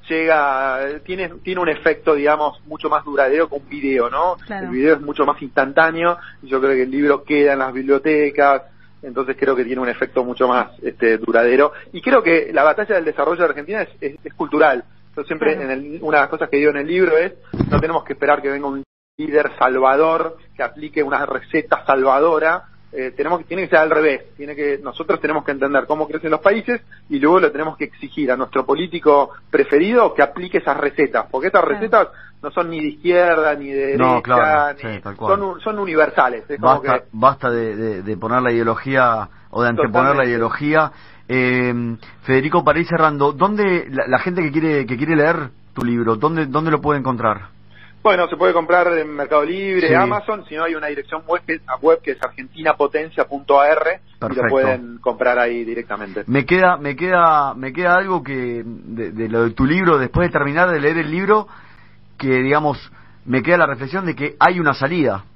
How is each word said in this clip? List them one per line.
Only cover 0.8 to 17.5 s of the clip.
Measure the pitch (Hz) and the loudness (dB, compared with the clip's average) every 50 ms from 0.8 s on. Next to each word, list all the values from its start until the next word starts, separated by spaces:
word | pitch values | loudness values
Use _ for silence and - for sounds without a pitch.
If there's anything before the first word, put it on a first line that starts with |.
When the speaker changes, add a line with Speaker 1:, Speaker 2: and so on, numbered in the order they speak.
| 135 139 147 151 - | -6 -8 -8 -10 -10
Speaker 1:
tiene, | - 185 190 185 160 - - - | -10 -8 -8 -8 -8 -10 -12 -10
tiene | 180 185 180 | -6 -4 -2
un | 175 | 0
efecto, | 160 147 151 - 165 156 151 - 156 151 | -2 -2 0 0 0 0 2 0 0 2
digamos, | 143 143 147 151 151 151 143 - - - | 2 2 2 2 2 0 -4 -4 -8 -18
mucho | 151 156 156 - 151 | -18 -16 -8 -4 -2
más | 151 147 143 | -2 -2 -2
duradero | 151 143 139 135 131 139 160 165 - | -2 0 0 2 2 2 0 0 -2
que | 139 | -4
un | 143 139 | -12 -10
video, | 135 143 147 135 139 135 123 120 120 | -12 -10 -6 -2 -2 0 0 0 0
¿no? | 127 143 165 185 175 - - | -2 -2 -2 -2 -2 -6 -10
Speaker 2:
Claro. | - 214 - - | -12 -12 -10 -8
Speaker 1:
El | 123 | -6
video | 120 127 135 151 151 | -4 2 4 4 2
es | 143 | 2
mucho | 147 143 147 - 143 | 0 -10 -4 -2 0
más | 139 143 - | 0 0 -4
instantáneo, | 143 127 - 147 135 135 139 165 160 160 160 165 170 175 175 175 - - - - | -8 -4 0 0 0 2 4 2 2 2 2 0 0 0 -2 -2 -8 -20 -20 -20
y | - | -8
yo | 131 131 131 | -4 -2 0
creo | 131 139 | 2 2
que | 135 127 127 | 2 2 0
el | 131 | -2
libro | 131 139 147 147 139 139 139 | 0 0 2 2 2 0 0
queda | - 147 147 143 147 139 | -2 2 2 4 4 2
en | 135 | 0
las | 131 131 123 | -2 -4 -4
bibliotecas, | 131 131 135 139 139 135 156 156 151 151 143 139 - 143 143 139 131 - - - - - - - - | -6 0 0 0 2 2 0 2 2 0 0 2 2 4 4 4 2 -2 -12 -20 -20 -20 -20 -20 -18
entonces | - 135 120 123 131 127 131 | -18 -10 -8 -6 -6 -6 -4
creo | - 135 131 156 | -2 0 0 0
que | 151 123 | 0 -2
tiene | 117 127 127 | -4 -4 -4
un | 131 120 | -4 -4
efecto | 110 - 135 127 - 131 123 | -2 -4 -6 -2 -2 -2 -2
mucho | 123 123 - 131 | -2 -2 0 0
más, | 127 127 123 113 - - - | 2 2 0 0 -2 -8 -10
este, | - 123 - - 123 113 113 | -10 -10 -6 0 2 2 2
duradero. | 110 113 113 117 117 120 120 127 131 143 147 - - - - | 2 0 0 2 2 4 4 4 4 4 2 0 -8 -20 -16
Y | - 175 | -16 -6
creo | - 254 269 247 - | -2 2 2 2 4
que | 165 165 160 - - 110 | 4 2 2 2 0 0
la | 139 143 | 4 4
batalla | 151 147 - 208 202 208 | 4 2 2 -2 0 0
del | 185 160 | 0 0
desarrollo | 156 - - 143 151 175 170 | -2 -2 0 0 0 0 0
de | 175 156 | 0 0
Argentina | 139 147 147 160 208 220 | 0 -4 -8 -8 -6 -6
es, | 175 - - - | -6 -8 -10 -10
es, | 156 143 143 - - | -10 -10 -10 -10 -18
es | 151 - | -18 -8
cultural. | - 170 147 - 151 160 151 131 120 - - - - - - - | -8 -6 -4 2 4 4 4 4 0 -6 -12 -20 -20 -20 -14 -12
Yo | 151 143 | -12 -8
siempre, | - 160 156 156 151 156 | -8 -6 -2 0 0 0
Speaker 2:
Claro. | 147 143 131 | 0 -4 -6
Speaker 1:
en | 131 135 143 147 151 | -6 -6 -8 -10 -12
el, | 170 | -8
una | - 151 156 | -4 0 2
de | 143 135 | 2 2
las | - | 2
cosas | - - 165 143 | -2 -6 -4 0
que | 143 | 0
digo | 143 147 151 | 2 2 2
en | 143 | 2
el | 143 139 | 0 -4
libro | 156 175 185 185 165 160 | -2 0 0 2 4 4
es, | 156 170 196 - - - - | 2 2 0 -6 -12 -16 -14